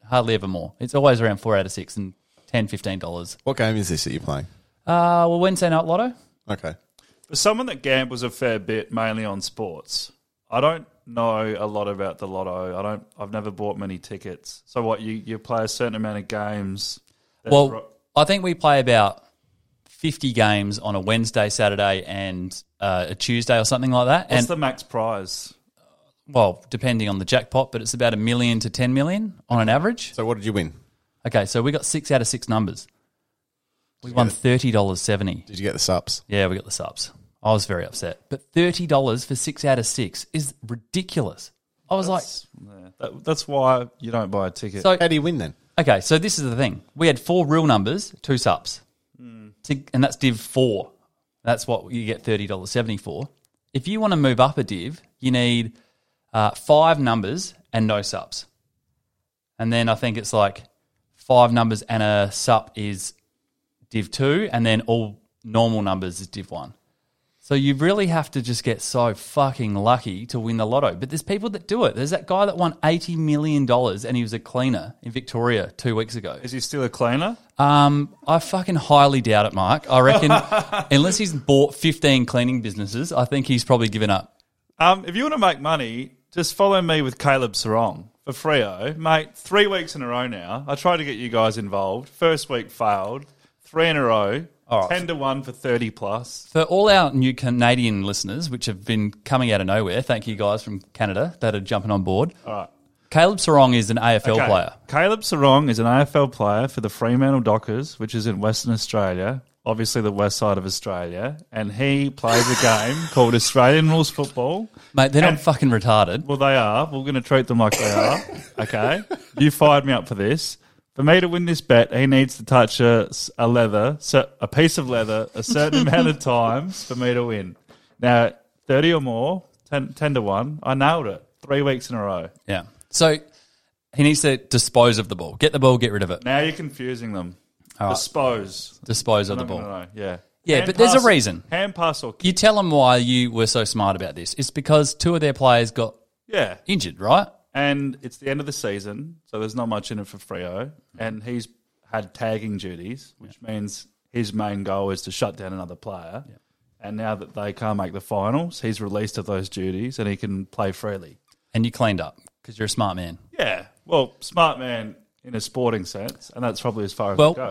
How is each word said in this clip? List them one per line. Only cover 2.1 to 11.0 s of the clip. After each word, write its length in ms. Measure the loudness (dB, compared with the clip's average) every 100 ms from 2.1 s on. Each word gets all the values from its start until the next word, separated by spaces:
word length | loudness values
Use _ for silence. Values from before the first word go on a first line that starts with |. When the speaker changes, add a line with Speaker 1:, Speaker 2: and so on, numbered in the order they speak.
| -12 _ _ _
Speaker 1:
ten, 200 | -2 -2
fifteen 320 | -4 -6 -6
dollars. 380 | -8 -10 -12 -8
Speaker 2:
What 140 | -4 0
game 180 | 0 0
is 120 | -2
this 140 | -2
that 80 | -4
you're 80 | -6
playing? 240 | -6 -8 -8 _ _ _ -2
Speaker 1:
Uh, 400 | 2 4 4 2
well, 120 | 2
Wednesday 300 | 0 2 0
Night 160 | 0 0
Lotto. 280 | 0 -2 -6 _ _ -10
Speaker 2:
Okay. 260 | -8 -10 -12 _ _ _ _ _
Speaker 3:
For 80 | -2
someone 300 | 0 0 -4
that 140 | -6
gambles 400 | 0 0 0 -6
a 60 | -8
fair 300 | -4 -2 -2
bit, 320 | -4 -6 -4
mainly 320 | -4 -4 -4 -6
on 160 | -8
sports, 720 | -10 -10 -12 -12 -10 -10 -10 _ _ _ -6
I 120 | 0
don't 240 | 0 -2 -10 _